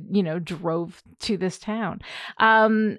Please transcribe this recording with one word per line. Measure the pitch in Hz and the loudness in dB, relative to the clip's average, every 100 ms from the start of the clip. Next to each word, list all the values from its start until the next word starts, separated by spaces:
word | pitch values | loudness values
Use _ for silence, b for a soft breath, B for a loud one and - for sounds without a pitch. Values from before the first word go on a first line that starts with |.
| - | -2
you | 196 | 0
know, | 170 165 | 0 -4
drove | 160 165 175 165 170 - - - | -6 -6 -4 -4 -6 -12 -20 -12
to | - 190 | -6 -2
this | 185 - | -4 -6
town. | - 220 196 - B B B B | -8 -6 -6 -8 B B B B
Um, | 220 220 220 220 214 | 4 6 6 4 0